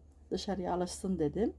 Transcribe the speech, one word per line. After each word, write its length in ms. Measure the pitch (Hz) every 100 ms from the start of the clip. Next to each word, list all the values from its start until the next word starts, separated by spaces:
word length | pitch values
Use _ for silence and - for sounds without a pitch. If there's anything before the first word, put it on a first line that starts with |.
| - - -
Dışarıya 440 | 190 - 185 180
alışsın 440 | 175 180 - 190 180
dedim. 340 | 147 165 233